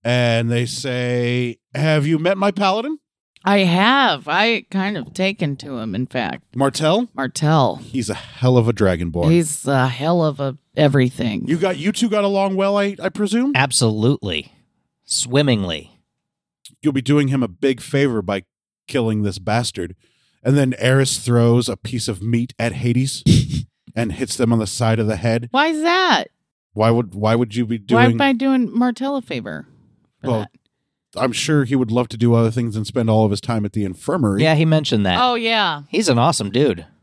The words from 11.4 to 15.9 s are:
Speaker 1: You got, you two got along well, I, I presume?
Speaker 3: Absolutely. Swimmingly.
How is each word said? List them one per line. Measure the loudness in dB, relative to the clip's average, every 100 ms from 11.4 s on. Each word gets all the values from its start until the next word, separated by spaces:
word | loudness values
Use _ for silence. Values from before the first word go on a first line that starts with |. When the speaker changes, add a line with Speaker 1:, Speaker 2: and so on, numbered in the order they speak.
| -4
Speaker 1:
You | -2
got, | -2 -2
you | -4
two | -2 -2
got | 0
along | 0 0 0 0
well, | 0 0
I, | -2 -4
I | -6
presume? | -2 0 0 2
Speaker 3:
Absolutely. | 2 2 2 0 2 0 0 -2 -6 -8 _ _ _ _ _ _
Swimmingly. | -6 0 0 2 0 0 -6 -10